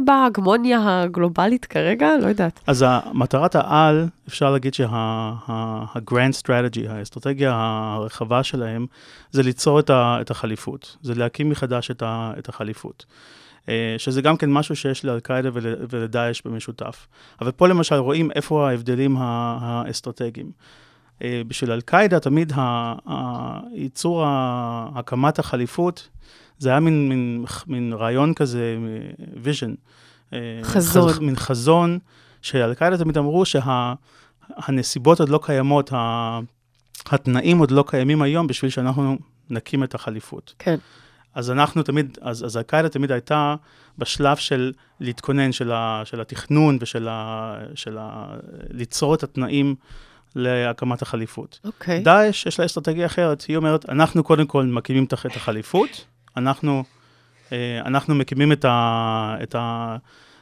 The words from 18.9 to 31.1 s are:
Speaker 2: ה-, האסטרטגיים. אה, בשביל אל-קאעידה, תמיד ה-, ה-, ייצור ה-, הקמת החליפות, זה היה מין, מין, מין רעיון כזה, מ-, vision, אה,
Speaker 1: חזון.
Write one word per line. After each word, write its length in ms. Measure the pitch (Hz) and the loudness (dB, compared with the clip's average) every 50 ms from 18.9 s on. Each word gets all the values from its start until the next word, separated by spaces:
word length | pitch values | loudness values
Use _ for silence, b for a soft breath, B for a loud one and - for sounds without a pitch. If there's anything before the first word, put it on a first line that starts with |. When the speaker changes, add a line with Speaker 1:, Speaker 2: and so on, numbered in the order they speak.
| 123 123 135 139 135 | 0 0 2 2 2
Speaker 2:
ה-, 420 | 131 127 120 117 117 117 117 117 120 | 0 0 -2 -2 -2 -2 -4 -4 -6
האסטרטגיים. 920 | 120 117 120 117 117 113 117 - - 127 117 - 123 117 113 117 - - 170 b b b b b b b b b b b b _ - | -6 -6 -4 -4 -6 -6 -8 -8 -10 -10 -8 -6 -8 -8 -8 -10 -14 -16 -16 b b b b b b b b b b b b _ -8
אה, 200 | 123 123 120 117 113 | -6 -6 -6 -6 -8
בשביל 240 | 131 - 135 120 113 | -6 -6 -4 -2 -2
אל-קאעידה, 480 | 120 117 - - 180 214 202 180 160 | -4 -2 2 4 4 6 6 4 2
תמיד 320 | - 135 139 156 170 151 139 | 2 2 2 2 2 0 0
ה-, 380 | 139 131 123 120 120 117 117 120 - - | 0 0 0 0 -2 -4 -4 -8 -10 -10
ה-, 540 | - - 131 131 123 123 123 123 120 113 104 - 240 240 | -8 -6 -6 -6 -6 -6 -8 -8 -8 -10 -12 -12 -12 -10
ייצור 500 | 208 139 131 - - - 170 175 165 156 | -10 -10 -10 -8 -4 -2 -2 0 2 2
ה-, 640 | 147 139 131 131 123 123 123 120 117 117 117 113 - 143 | 2 2 0 0 -2 -2 -4 -4 -6 -6 -8 -10 -8 -10
הקמת 440 | 123 120 - 131 127 135 151 156 - | -10 -8 -4 -2 2 2 2 2 0
החליפות, 680 | 147 - - 123 120 120 - - 170 175 170 - - - _ b b b b b b b b b | -2 -2 -2 -2 -4 -4 -2 0 0 0 -2 -4 -14 -20 _ b b b b b b b b b
זה 100 | 139 127 | 0 2
היה 100 | 127 143 | 4 4
מין, 280 | 160 165 160 147 143 135 | 4 4 4 4 2 2
מין, 360 | 131 127 123 120 117 117 117 - - - - | 2 0 0 -2 -4 -6 -6 -8 -10 -12 -8
מין 260 | 170 131 123 120 117 113 | -6 -4 -4 -2 -4 -4
רעיון 420 | 107 113 113 123 131 143 160 165 | -2 -2 0 2 2 2 2 2
כזה, 420 | - 151 127 120 120 117 117 113 113 | 0 0 -2 0 -2 -2 -2 -4 -4
מ-, 640 | 113 113 110 110 104 95 - - 170 - - 123 117 | -6 -8 -8 -10 -12 -14 -16 -16 -18 -18 -16 -8 -4
vision, 260 | 143 147 139 127 110 - - b b b b b b b b b b - | -4 -4 -4 -4 -6 -8 -10 b b b b b b b b b b -10
אה, 60 | 123 117 117 113 113 113 | -10 -8 -10 -10 -10 -10
Speaker 1:
חזון. 480 | - - 202 170 165 170 180 175 165 | 0 2 2 2 4 6 6 6 6